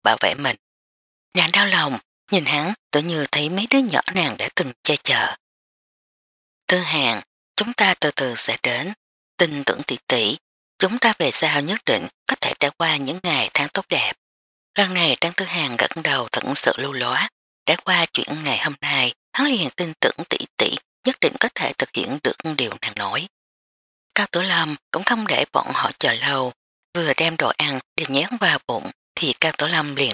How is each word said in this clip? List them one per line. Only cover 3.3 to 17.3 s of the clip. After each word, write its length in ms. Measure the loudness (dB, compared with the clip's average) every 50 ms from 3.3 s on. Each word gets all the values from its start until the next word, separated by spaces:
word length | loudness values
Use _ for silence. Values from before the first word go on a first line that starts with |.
thấy 180 | 0 -2 0 0
mấy 180 | -2 -2 0 2
đứa 100 | 4 4
nhỏ 220 | 4 4 2 0 0 0 0
nàng 240 | 0 0 0 -2 -4
đã 120 | -6 -4 -2
từng 160 | -2 -2 -4 -6 _ -2
che 120 | 0 0 0 0
chở. 320 | 0 0 0 0 -2 -4 -8 _ _ _ _ _ _ _ _ _ _ _ _ _ _ _ _ _ _ _ _ _ _ _ _ _ 2
"Tư 100 | 2 2
Hàng, 440 | 2 0 0 0 2 2 0 -2 -4 _ _ _ _ _ -4
chúng 180 | -4 -4 -2 0
ta 200 | 2 4 4 4
từ 180 | 2 0 0
từ 240 | 0 0 0 0 0
sẽ 220 | 0 0 0 -2 -2 -2
đến. 300 | -2 -2 -2 -4 -6 -8 -12 _ _ _ _ _ _ _ 0
Tin 260 | 0 2 0 -2 0
tưởng 200 | 0 -2 -2 -2
tỷ 140 | -6 -6 -6 _ -2
tỷ, 300 | 0 0 2 0 -2 -4 _ _ _ _ _ _ _ -2
chúng 200 | -2 0 0 2
ta 140 | 2 2 2 2
về 120 | 0 2
sau 300 | 2 2 2 2 2 0
nhất 200 | 0 -2 -4 -4 -2
định 220 | 0 0 0 -2 -4 -12 _ _ -4
có 80 | -2 -2
thể 120 | -2 -4 -2 0
trải 120 | 0 -2 0 0
qua 200 | -2 -2 0 -2
những 220 | -2 -4 -6 -4 -2
ngày 260 | -2 0 0 0 0 0
tháng 160 | -2 -2 0
tốt 160 | -2 -4 -2 -2
đẹp." 240 | -2 -2 -2 -2 -4 _ _ _ _ _ _ _ _ _ _ _ 0 0
Lần 160 | 0 2 2
này 240 | 0 0 0 0 0
Trang 120 | 0 -2 -2
Tư 120 | -4 -4
Hàng 300 | -4 -2 -2 -2 -2 -2 0
gật 140 | -2 -2 -2 -2 -2
đầu 240 | 0 0 0 -2 -2
thật 100 | -4 -4 -2 0 0
sự 180 | 2 2 2 0 0
lưu 160 | -2 -4 -4
loát. 360 | -4 -2 -2 0 0 -2 -4